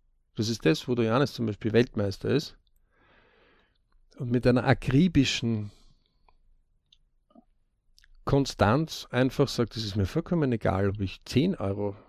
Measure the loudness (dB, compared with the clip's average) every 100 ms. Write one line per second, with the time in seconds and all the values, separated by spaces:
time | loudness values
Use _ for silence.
0 | _ _ _ -6 -4 0 0 0 -2 -2
1 | 0 0 0 -2 -6 -4 0 2 2 0
2 | -4 -4 -2 -2 -2 -14 _ _ _ _
3 | _ _ _ _ _ _ _ _ _ _
4 | _ -12 -2 0 2 2 2 0 2 2
5 | 4 4 2 0 -2 -4 -6 -14 _ _
6 | _ _ _ _ _ _ _ _ _ _
7 | _ _ _ _ _ _ _ _ _ _
8 | -20 -12 0 2 2 2 2 2 -2 -8
9 | -6 0 0 2 0 0 -4 -4 -4 -2
10 | -2 -2 -2 0 0 0 -2 0 0 -2
11 | -6 -8 -4 0 0 0 -4 -4 -6 -8